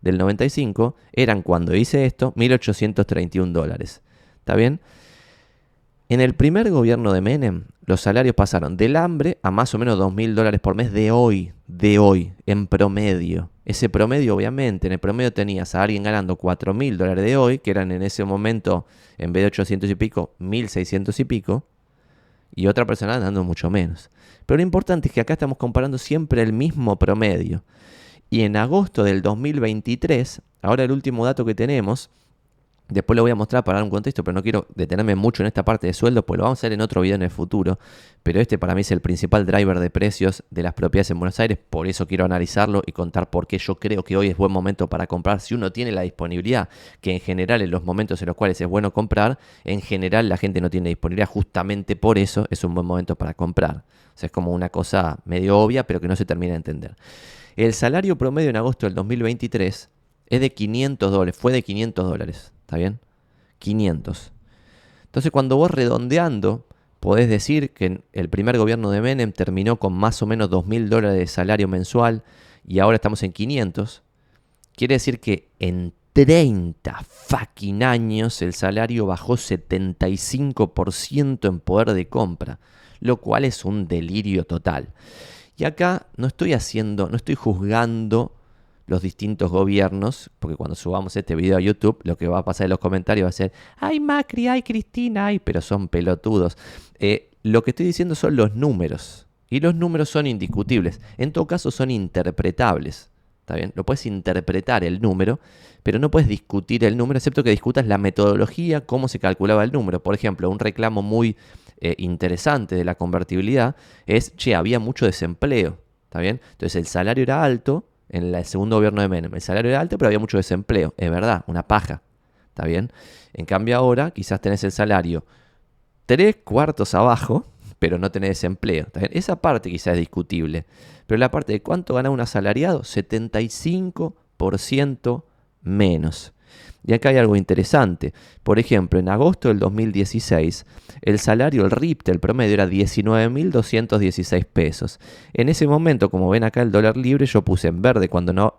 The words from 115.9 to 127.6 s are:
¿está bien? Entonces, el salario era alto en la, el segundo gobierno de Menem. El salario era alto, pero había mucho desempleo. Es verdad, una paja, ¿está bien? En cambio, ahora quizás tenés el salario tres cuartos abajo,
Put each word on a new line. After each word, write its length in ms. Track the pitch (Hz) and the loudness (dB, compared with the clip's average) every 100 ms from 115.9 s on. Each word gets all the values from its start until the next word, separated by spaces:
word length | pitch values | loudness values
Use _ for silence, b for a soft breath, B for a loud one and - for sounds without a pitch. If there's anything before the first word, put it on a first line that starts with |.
| _ | _
¿está 160 | _ 82 | _ -6
bien? 200 | 92 127 b | -4 -6 b
Entonces, 240 | b 85 90 | b -6 -6
el 100 | 80 | -4
salario 360 | 90 98 127 | -2 -2 0
era 220 | 127 143 | 0 2
alto 400 | 147 120 - 156 - _ _ | 0 0 -2 -4 -6 _ _
en 240 | 87 87 | -4 -2
la, 60 | 87 | -4
el 60 | 90 | -4
segundo 300 | 95 104 110 | -4 2 4
gobierno 260 | 107 104 | 4 2
de 60 | 98 | 0
Menem. 260 | 87 80 | -2 -4
El 60 | 90 | -8
salario 300 | - 98 120 | -4 -2 0
era 100 | 135 | 0
alto, 180 | 175 190 | -2 0
pero 100 | 120 | 2
había 100 | 104 | 2
mucho 200 | 110 98 | 0 0
desempleo. 560 | - 90 101 107 78 - | 0 -2 0 0 0 -2
Es 140 | 85 | -2
verdad, 340 | 87 110 92 - | 0 0 0 -2
una 220 | 85 - | -6 0
paja, 340 | 107 85 71 - _ _ _ _ | 0 0 -10 -14 _ _ _ _
¿está 160 | - | -8
bien? 260 | 80 82 120 B B B B | -2 -2 -4 B B B B
En 140 | - 80 | -14 -4
cambio, 300 | 95 113 120 | -2 0 2
ahora 340 | 127 123 160 | 4 2 0
quizás 300 | - 92 98 | -6 -6 -4
tenés 240 | 98 101 | -2 -2
el 80 | 98 | -2
salario 520 | - 104 98 85 82 - b b b b _ _ _ - | -2 2 2 0 -4 -6 b b b b _ _ _ 2
tres 300 | 131 208 - | 4 4 2
cuartos 520 | - 110 151 143 104 | -2 0 0 0 0
abajo, 500 | 90 120 117 - 123 - _ | 4 4 2 0 -2 -2 _